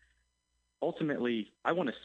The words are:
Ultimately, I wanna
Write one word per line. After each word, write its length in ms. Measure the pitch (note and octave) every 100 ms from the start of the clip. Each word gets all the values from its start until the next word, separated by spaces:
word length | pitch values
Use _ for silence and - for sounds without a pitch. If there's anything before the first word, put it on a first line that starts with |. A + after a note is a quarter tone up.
| _ _ _ _ _ _ _ -
Ultimately, 720 | E3 - D#3 C3+ A#2+ A#2 G2+ _
I 80 | C3
wanna 220 | E3+ C#3 -